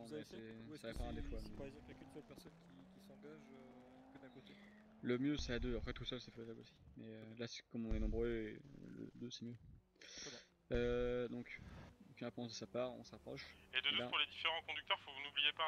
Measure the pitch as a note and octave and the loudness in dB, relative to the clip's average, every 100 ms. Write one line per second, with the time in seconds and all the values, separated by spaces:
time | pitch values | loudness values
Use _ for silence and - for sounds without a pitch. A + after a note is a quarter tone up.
0 | A2+ A2+ G#2 A2+ A2 A2+ A#2 D3+ A2+ A2 | -6 -6 -6 -8 -8 -10 -10 -6 -2 0
1 | A#2+ A#2 C#3 A2 G#2+ G#2+ C#3 C#3 B2 - | 0 0 0 -2 -2 -4 -6 -8 -12 -12
2 | C3+ D#3 - C3+ D#3 - - - C3+ - | -10 -10 -10 -12 -14 -16 -18 -18 -18 -18
3 | - C3+ C#3+ D#3 C#3 C3+ C3 B2 B2+ C3 | -16 -14 -12 -12 -12 -14 -14 -14 -16 -16
4 | - C3+ F#3 C3 A2 - - - - - | -16 -14 -14 -14 -14 -14 -16 -18 -18 0
5 | A#2+ B2 C#3+ C#3+ - A#2 B2 A2+ B2 B2 | 6 8 8 4 4 4 4 4 2 -2
6 | - B2+ - A#2+ A2+ A2+ - - - B2 | -2 -4 -6 -8 -8 -8 -12 -18 -16 -12
7 | A2+ A2 A2 A2+ A#2 - - A#2+ A2+ A2 | -10 -8 -8 -4 -4 -4 -4 -2 4 6
8 | G#2+ A2 A#2+ A2+ G#2+ G#2+ - - A#2 A#2+ | 6 6 6 4 0 -4 -10 -12 -10 -8
9 | A2+ A#2+ A#2+ - A#2 A#2 - - - - | -8 -6 -6 -4 -6 -6 -12 -16 -20 -20
10 | - - C#3+ A#2+ - _ - A#2+ A#2+ B2 | -14 -10 -8 -10 -14 _ 2 4 6 6
11 | B2 B2 A#2+ A#2+ A#2+ - - - - - | 4 2 0 -2 -4 -8 -10 -12 -12 -16
12 | - - A#2+ - A#2+ A2+ A2 A#2+ B2+ A#2 | -18 -6 -4 -2 -4 -4 0 2 2 0
13 | A#2 A2+ B2 C3+ - - - C3 C#3+ E3 | -10 -10 -6 -6 -8 -12 0 4 6 4
14 | B2 D#3 D3 - E3 E3 D#3 D3+ - G3 | 4 4 4 2 2 2 0 -4 2 2
15 | D3+ C3+ C#3+ C#3+ D3 D#3 | 2 -6 -2 4 4 6